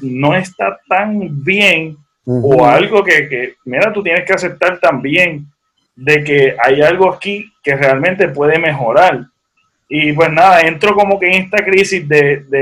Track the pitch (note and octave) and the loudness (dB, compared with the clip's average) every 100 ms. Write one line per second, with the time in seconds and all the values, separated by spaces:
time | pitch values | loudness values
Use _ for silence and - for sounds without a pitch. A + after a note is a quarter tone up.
0 | C3+ B2+ C#3+ F#3 F#3 - G3 - - F#3 | -8 -2 0 0 -4 -6 -6 -6 -4 -2
1 | G#3+ G#3 F3 C#3+ C3+ G3 G3+ D#3+ D#3+ D3 | -2 -6 -6 -6 -4 0 2 0 -4 -14
2 | _ _ - B2 C3+ C3 A#2+ B2+ G3+ G#3 | _ _ -6 -2 2 4 4 4 2 0
3 | F#3 D#3 D3 B2+ B2 - C3 C3 G#3+ G#3 | 2 0 0 -6 -8 -12 -8 -2 -2 -2
4 | F#3+ E3+ F3+ F#3+ F3+ C#3+ F3 F3+ F3 D3 | -2 -2 -2 -2 -2 -2 -4 0 0 0
5 | D3 F#3 F3 D3 D3 _ _ _ _ - | -2 0 0 -2 -14 _ _ _ _ -8
6 | C3 D3+ D3 C#3+ C#3 - B2 C#3+ D3+ F#3 | -2 -2 0 2 2 2 0 4 2 2
7 | F#3+ F3+ G3 G3+ - _ - C#3 C#3 C3+ | 0 -2 -8 -10 -12 _ -4 0 0 2
8 | E3+ F#3 E3+ C#3 D3 D#3+ E3 C#3+ A#2 C#3 | 0 0 -2 0 0 0 -2 -4 0 2
9 | F#3 C3 A2+ _ _ _ _ _ - D3+ | 2 0 -10 _ _ _ _ _ -8 -2
10 | D3+ D3+ D#3+ D#3 F#3+ F3 D#3+ D#3 G#3 G3+ | -2 0 0 4 4 4 2 0 0 2
11 | G3+ G3 F3+ F#3 F#3+ G#3 G3+ F#3+ G3 F#3 | 0 0 0 -2 -2 -4 0 0 0 -4
12 | D3 D3 C#3+ C#3+ C#3 C#3 | 0 2 2 -2 -4 -2